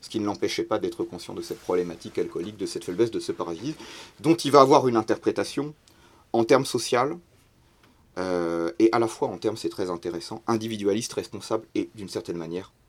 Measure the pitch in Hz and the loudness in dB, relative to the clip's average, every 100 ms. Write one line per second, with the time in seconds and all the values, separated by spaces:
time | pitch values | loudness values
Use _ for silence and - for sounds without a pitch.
0 | - 110 104 98 104 - 87 107 95 - | -6 -4 -2 -2 -2 -2 0 0 -2 -4
1 | - 90 - 95 85 90 - 90 87 85 | -6 -6 -12 -12 -10 -10 -2 0 0 -6
2 | 110 - 87 80 87 107 92 90 - 90 | -8 -6 -4 -4 -8 -6 -6 -6 -8 0
3 | 117 98 - 92 87 85 120 156 - - | 0 0 -6 -6 -6 -6 -8 -10 -14 -18
4 | - - 143 170 - 139 135 143 127 117 | -18 -6 2 2 8 8 10 8 6 2
5 | 107 104 - 98 98 - 143 151 _ _ | 2 0 0 0 -2 -2 -6 -8 _ _
6 | - - _ 117 113 131 139 127 - 123 | -20 -20 _ 0 6 4 4 -2 0 2
7 | 135 170 - _ _ _ _ _ _ _ | 0 -2 -14 _ _ _ _ _ _ _
8 | _ - 92 90 85 85 85 - 110 117 | _ -8 -2 -2 0 -2 -4 4 4 4
9 | 117 - 139 92 110 104 - - 92 87 | 0 -2 -6 -2 -4 -4 -8 -4 -4 -4
10 | 87 85 - 110 - 113 113 110 101 101 | -6 -8 -10 -10 -2 -2 -2 -2 0 0
11 | 123 - 95 101 - 113 - 104 98 - | 0 -4 -4 -10 -4 -4 -2 -6 -6 -8
12 | 95 - - 87 82 87 95 _ | -8 -8 -6 -8 -6 -8 -10 _